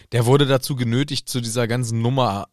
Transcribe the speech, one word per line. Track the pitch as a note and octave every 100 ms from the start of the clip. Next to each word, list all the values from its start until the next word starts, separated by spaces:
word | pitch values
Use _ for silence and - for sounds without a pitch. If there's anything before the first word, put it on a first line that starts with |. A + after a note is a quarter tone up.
| -
Der | A#2 A#2+
wurde | C#3 C#3
dazu | C3+ - C3+
genötigt, | A#2+ A#2+ C#3+ C3 -
zu | B2+
dieser | A#2 A#2 A#2
ganzen | A#2+ A#2 A2+
Nummer | A#2 C3 A#2+ G2 -